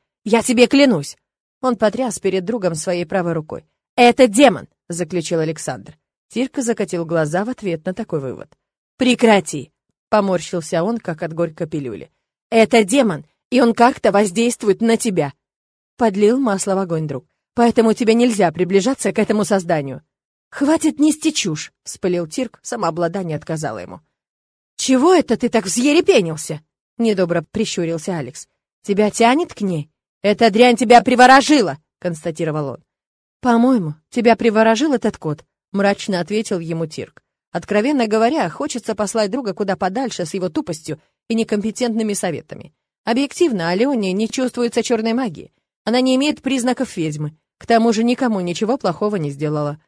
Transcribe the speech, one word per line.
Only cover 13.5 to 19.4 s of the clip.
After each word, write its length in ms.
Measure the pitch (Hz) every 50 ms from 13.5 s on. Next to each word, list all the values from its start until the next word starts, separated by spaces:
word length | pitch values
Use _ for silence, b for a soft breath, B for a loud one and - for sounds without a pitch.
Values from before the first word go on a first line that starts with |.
и 100 | 247 254
он 140 | 262 233 226
как-то 380 | - 233 254 - - - 226 175
воздействует 680 | 202 214 196 170 220 233 240 233 - - 208 185 -
на 160 | 220 226 226
тебя», 360 | 214 - 226 185 170 147 139 - _ _ _ _ _ _ _ _ _ _ _ _
подлил 420 | - 240 220 185 202 208 208 240 269
масло 360 | 277 226 196 185 - 202 190
в 40 | 190
огонь 280 | 196 170 170 160 156
друг. 200 | 147 135 127 - _ _ _ _ _ _
«Поэтому 380 | 240 233 233 226 254 220 226 214
тебе 220 | - 240 214 220
нельзя 360 | 233 240 254 220 196 196 165
приближаться 640 | 160 170 185 170 196 196 185 247 269 - - 208 190
к 60 | 226
этому 260 | 208 - 226 208